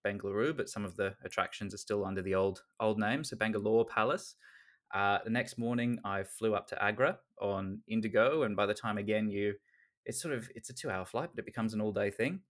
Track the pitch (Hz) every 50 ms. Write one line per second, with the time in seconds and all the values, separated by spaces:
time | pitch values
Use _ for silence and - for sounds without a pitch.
0 | - 101 101 101 98 101 98 104 120 151 160 - - - - 101 101 95 90 98
1 | 98 95 95 - - 92 - - 92 - - - - 98 98 104 - - 107 104
2 | 98 95 98 95 92 95 95 95 95 98 95 - - _ _ - 113 110 107 104
3 | 104 107 120 147 156 - - 104 110 110 107 107 104 107 110 113 113 110 - 113
4 | 110 123 156 196 - - - _ - - - - - - _ _ _ - - 98
5 | 101 101 101 - - 110 113 123 123 - - - 117 117 120 120 120 120 120 113
6 | - 101 98 98 98 - - - 113 110 104 101 - - - - 101 104 104 113
7 | 131 160 190 - _ _ _ - 98 101 98 98 98 95 98 107 - - 110 113
8 | 107 110 - 107 113 131 151 160 135 107 104 101 104 101 104 - - 113 104 104
9 | 101 104 107 107 107 107 98 101 104 104 101 - _ _ _ _ _ _ _ _
10 | - - 120 - - 160 143 117 113 - - 117 - - 127 - - 139 95 95
11 | 92 - - 117 156 170 - 117 - - - 113 110 113 110 107 107 107 101 101
12 | 101 101 101 - 113 143 185 190 - -